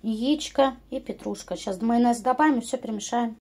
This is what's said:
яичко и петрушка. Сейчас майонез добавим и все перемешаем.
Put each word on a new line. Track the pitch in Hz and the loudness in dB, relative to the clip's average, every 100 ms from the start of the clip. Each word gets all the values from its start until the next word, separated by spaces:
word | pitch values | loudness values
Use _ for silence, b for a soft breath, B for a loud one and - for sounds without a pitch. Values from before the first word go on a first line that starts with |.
яичко | 214 220 247 294 - - 269 254 - | -4 -2 0 0 0 2 2 2 -10
и | 262 | -10
петрушка. | - 196 208 202 - 180 | -8 -8 -8 -8 -8 -8
Сейчас | - 185 | -6 -2
майонез | 226 233 240 233 | 2 4 4 2
добавим | 254 254 302 254 | 0 4 4 4
и | |
все | 240 254 | 0 -6
перемешаем. | 226 214 - 240 233 226 | -6 -8 -4 -2 -2 -6